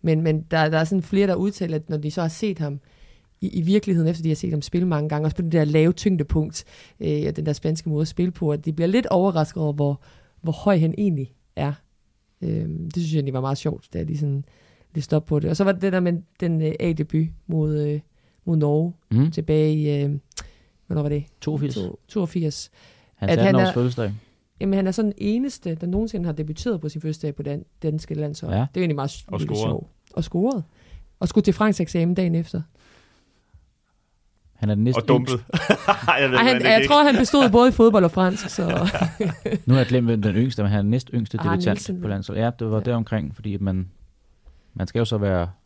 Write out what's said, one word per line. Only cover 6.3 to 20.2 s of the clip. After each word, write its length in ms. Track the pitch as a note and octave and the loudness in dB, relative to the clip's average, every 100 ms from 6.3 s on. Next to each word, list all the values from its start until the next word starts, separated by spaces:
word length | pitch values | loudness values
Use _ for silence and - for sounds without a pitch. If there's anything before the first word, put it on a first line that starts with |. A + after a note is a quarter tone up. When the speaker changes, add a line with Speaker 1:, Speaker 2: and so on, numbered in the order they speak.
| D#3+ D#3 - - - - _ | 0 -2 -6 -16 -20 -20 _
Speaker 1:
øh, 240 | D#3+ D3+ D3+ | -4 -2 -2
og 80 | D#3 | -4
den 100 | D#3 | -4
der 60 | |
spanske 360 | D3 D#3+ D#3+ E3 | -2 -2 -4 -2
måde 140 | D3+ | -2
at 60 | D#3+ | -2
spille 220 | - F3+ | 0 -2
på, 180 | F3 D#3+ | 0 -2
at 140 | D3 | -2
de 80 | D#3+ | -4
bliver 160 | D#3 E3+ | -2 2
lidt 180 | G#3+ B3 | 2 2
overrasket 560 | - G3 E3+ D#3 - | 2 2 2 -2 -2
over, 100 | D3+ | -4
hvor, 280 | C#3+ C#3+ C#3+ - - _ _ | 0 0 -2 -8 -20 _ _
hvor 120 | E3 | -6
høj 260 | D#3 G3+ F#3+ | -2 2 4
han 160 | D#3+ - | 4 2
egentlig 340 | G#3 D#3 C3 _ _ - | 0 0 -4 _ _ -6
er. 160 | C#3+ C#3+ _ _ _ _ _ _ | -6 -6 _ _ _ _ _ _
Øhm, 420 | F3 D#3+ D#3+ D#3+ | -6 -4 -4 -6
det 100 | E3 | -8
synes 180 | E3 E3 | -4 -2
jeg 40 | D#3 | -2
egentlig 160 | C#3 | -2
var 60 | C3 | -4
meget 180 | C3 C#3 | -4 -4
sjovt, 300 | D#3 - - | -4 -6 -10
da 60 | E3+ | -8
jeg 80 | D#3+ | -6
lige 120 | D#3 | -4
sådan 260 | D3 C#3 C#3+ _ _ _ _ | -2 -4 -6 _ _ _ _
læste 220 | - - D#3 | -8 -2 -2
op 100 | - | 0
på 120 | D3+ | -2
det. 120 | D#3 | 0
Og 60 | D#3+ | 0
så 80 | |
var 80 | G3 | -2
det 100 | F#3+ | 0
det 100 | G3 | -2
der 80 | F#3 | 0
med 220 | F3+ F3 - _ | 0 -2 -6 _
den, 220 | F3 E3 | -2 0
øh, 100 | D#3 D#3 | -2 -2
A-debut 480 | E3+ D#3 D3+ D#3+ D#3+ - - | -4 -2 -2 -2 -2 -6 -6
mod, 340 | D#3+ D3+ D3+ D3 | -2 0 0 -2
øh, 140 | D3+ - _ _ _ | -4 -8 _ _ _
mod 120 | - E3 | -2 0
Norge 360 | D3 D3+ E3 F3 _ | 2 2 0 -6 _
Speaker 2:
Mhm. 200 | A2 D3+ | 2 2
Speaker 1:
tilbage 440 | D#3+ D#3+ D#3 D3+ | 0 0 2 2
i, 280 | D#3 D3 C#3+ | 2 0 0
øh, 80 | C#3+ C#3+ | -2 -4